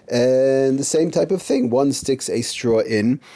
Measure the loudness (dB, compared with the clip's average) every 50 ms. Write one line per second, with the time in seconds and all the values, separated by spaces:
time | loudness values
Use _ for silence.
0 | _ -4 0 2 2 4 4 4 4 2 2 2 2 2 0 0 -2 -2 0 0
1 | 0 0 0 -2 0 0 -2 -4 -2 -2 0 0 0 0 2 2 2 2 0 -2
2 | -2 -4 -4 -4 -4 -4 -4 -4 -4 -6 -8 -4 -2 0 0 0 0 0 0 0
3 | 0 0 -2 -2 -6 -14 -20